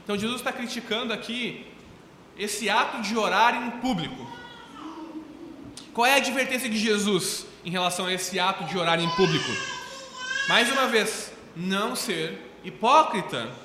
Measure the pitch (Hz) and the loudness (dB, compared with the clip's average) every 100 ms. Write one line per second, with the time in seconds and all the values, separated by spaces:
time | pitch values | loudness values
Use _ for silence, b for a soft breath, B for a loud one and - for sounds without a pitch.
0 | - 208 220 247 269 254 240 240 - 214 | -4 -2 0 -2 -4 -4 -6 -6 -4 -4
1 | 247 214 247 240 226 - - - - - | -2 -4 -4 -4 -4 -6 -14 -20 -20 -20
2 | - - - - 208 - 220 214 - 277 | -20 -20 -20 -8 -6 -2 2 4 2 -2
3 | 202 226 202 185 233 247 247 - 254 202 | -2 2 4 6 6 4 -4 -4 -2 0
4 | 143 127 117 - - - - 294 302 320 | -2 -6 -12 -12 -14 -16 -18 -14 -12 -12
5 | 320 311 - - - - - - - - | -12 -12 -14 -16 -16 -16 -16 -16 -10 2
6 | 240 277 262 254 254 254 254 220 220 208 | 6 6 4 0 0 0 -2 0 2 2
7 | 202 190 - - - - 180 180 180 180 | 4 2 0 -4 -8 -12 -6 0 0 0
8 | 185 185 185 190 180 185 170 180 165 165 | -2 -2 -2 0 0 0 -2 0 4 4
9 | 170 - 185 156 - 113 - - - - | 2 4 6 4 0 -4 -4 -8 -10 -12
10 | - - - - - 185 240 269 254 226 | -14 -10 -4 -2 4 4 4 4 4 4
11 | 202 - - - - 165 185 190 220 247 | 2 -2 -8 -14 -16 -8 -2 0 0 -2
12 | - 170 160 190 - - 185 165 220 294 | -2 -2 -2 -6 -14 -14 -14 -2 6 6
13 | 320 - 160 135 113 131 | 6 0 -2 -4 -6 -10